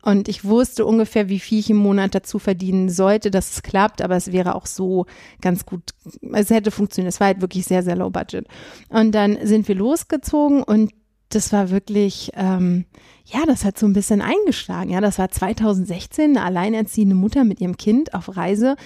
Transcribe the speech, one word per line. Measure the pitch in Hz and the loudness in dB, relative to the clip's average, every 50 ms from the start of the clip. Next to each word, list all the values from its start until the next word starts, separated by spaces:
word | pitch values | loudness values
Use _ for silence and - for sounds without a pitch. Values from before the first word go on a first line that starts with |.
| - | 0
und | 214 202 196 202 - | 2 2 2 2 -2
ich | 202 - - | -6 -6 0
wusste | 196 220 233 254 - - - 214 | 2 4 4 2 2 0 -2 0
ungefähr, | 190 220 226 220 208 - 220 208 185 | 2 2 2 2 2 0 -2 0 0
wie | 202 190 | -2 -4
viel | - - 220 214 | -2 -2 -2 0
ich | 208 - | 2 2
im | 214 208 | 2 4
Monat | 208 202 196 202 190 190 - | 4 4 2 2 0 0 -2
dazu | 190 - - - 208 | -4 -4 -4 -6 -4
verdienen | - 208 190 175 190 190 190 190 185 185 | -2 -2 -2 -2 -2 -2 0 0 0 0
sollte, | 175 185 190 190 208 220 - 208 | 0 2 2 4 2 2 0 0
dass | 196 190 175 - - | 0 0 -2 -2 -8
es | - - | -10 -10
klappt, | - - 190 202 220 - - 185 | -2 0 2 2 2 0 -4 -4
aber | 180 180 | -2 -2
es | 180 - 196 180 | -2 -2 -2 -2
wäre | 185 175 180 - | -2 0 0 -4
auch | 185 - | -6 -8
so | - - - 190 185 190 180 180 - - - - - - - | -10 -8 -6 -4 -2 0 -2 -2 -4 -10 -20 -20 -20 -20 -6
ganz | - 185 180 180 - | -2 -2 -2 -2 -4
gut, | - 185 175 - - - _ _ - - - - - - | -10 -12 -12 -12 -14 -18 _ _ -20 -20 -18 -14 -4 -2
es | 214 208 - | -2 2 2
hätte | 226 220 202 214 | 2 2 2 0
funktioniert. | - - 208 196 - - 185 180 180 | -2 -2 -4 -2 -2 -4 -4 -4 -2
Es | - | 0
war | 208 196 | 2 2
halt | 190 190 | 2 0
wirklich | 190 180 - 185 180 | -2 -4 -4 -6 -2
sehr, | - 180 185 180 | 0 0 0 0
sehr | 180 170 | 0 -2
low | 185 180 190 | -2 -4 -4
budget. | 180 175 - - - 185 - - - - - - - - - - | -6 -6 -8 -8 -10 -12 -12 -12 -18 -20 -20 -20 -20 -20 -18 -4
Und | - 220 220 220 208 | 0 2 2 4 2
dann | 214 202 202 208 - - | 2 2 2 0 0 0
sind | 208 214 214 196 | 2 2 2 2
wir | - 202 | 0 -2
losgezogen | 185 202 247 311 330 - - 330 285 - - - 294 294 294 285 277 - | 0 0 0 0 -2 -2 -4 -6 -6 -4 -2 0 2 2 4 2 2 2
und | - 214 220 220 208 - _ _ _ _ _ _ _ - | 2 2 2 2 0 -2 _ _ _ _ _ _ _ -4
das | 214 - - - | -2 -2 0 0
war | 202 196 180 | 0 0 2
wirklich, | 190 196 - - 208 208 202 196 - - - - - | 0 -2 -2 -2 0 0 0 0 -2 -6 -12 -14 -8
ähm, | - 190 190 190 180 180 180 180 180 180 - _ - _ _ _ _ _ | -4 -2 -2 0 0 2 0 0 0 -2 -6 _ -20 _ _ _ _ _
ja, | _ - 247 320 | _ -4 -2 0
das | 320 254 - - | 2 0 2 0
hat | 202 - - | -2 -2 2
so | 220 | 2
ein | 208 190 | 2 2
bisschen | 208 196 - 214 202 | 2 2 2 2 0
eingeschlagen. | - - 294 403 427 359 - - - - 180 170 190 190 | 2 0 0 2 2 0 0 -2 -6 -8 -8 -6 -4 -2
Ja, | 180 185 | -2 0
das | 208 208 196 - | 0 0 0 0
war | 185 190 | -2 -2
zweitausendsechzehn, | - - 196 185 - - 220 214 202 185 180 - 170 185 - - - - 302 302 285 | -2 -4 -4 -4 -2 0 0 2 2 0 0 -2 -6 -10 -10 -10 -2 0 2 4 4
eine | 226 - | 2 2
alleinerziehende | 180 185 175 180 214 226 220 214 - - 220 214 196 190 | 0 -2 -2 0 0 0 -2 -2 -2 0 2 2 4 4
Mutter | 185 185 220 - 277 254 | 2 2 2 2 2 2
mit | 214 196 - | 2 2 0
ihrem | 180 180 180 | -4 -4 -4
Kind | - - 214 214 262 320 - - | -2 0 2 2 2 0 -2 -6
auf | 185 170 - 190 | -10 -10 -10 -8
Reise. | 185 165 175 202 208 233 262 277 - - | -6 -2 -2 0 2 2 0 0 -2 -8